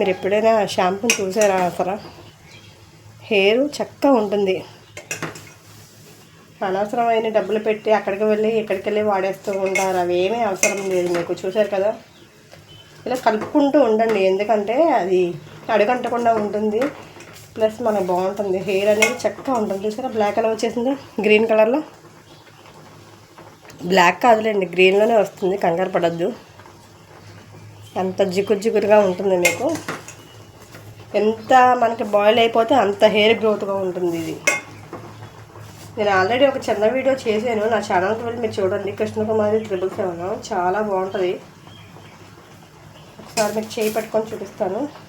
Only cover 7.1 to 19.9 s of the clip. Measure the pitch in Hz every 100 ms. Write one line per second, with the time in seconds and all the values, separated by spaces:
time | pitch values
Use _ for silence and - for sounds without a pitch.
7.1 | 226 226 208 190 214 220 214 214 208 202
8.1 | 196 214 214 214 226 208 190 214 214 214
9.1 | 190 190 190 214 190 190 196 190 185 175
10.1 | 175 190 233 214 185 214 202 190 180 175
11.1 | 175 170 175 190 214 202 196 202 220 -
12.1 | - - _ - - - - - - -
13.1 | 247 233 214 - 302 277 294 233 220 226
14.1 | 208 190 190 208 214 196 254 330 240 180
15.1 | 180 175 160 - - - 214 214 247 233
16.1 | 240 233 226 208 208 214 214 294 - -
17.1 | - - - - 226 220 220 226 208 185
18.1 | 180 190 202 202 185 185 190 208 208 226
19.1 | 247 214 - 269 240 208 196 214